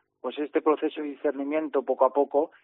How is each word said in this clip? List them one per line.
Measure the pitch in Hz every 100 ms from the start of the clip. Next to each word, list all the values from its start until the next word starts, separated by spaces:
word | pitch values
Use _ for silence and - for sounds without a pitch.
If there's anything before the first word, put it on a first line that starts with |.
| _ _
pues | 127 131
este | 151 160
proceso | 156 147 156 -
de | 147
discernimiento | 135 151 135 139 156 156 139
poco | 123 127
a | 131
poco | 143 139 143 160 _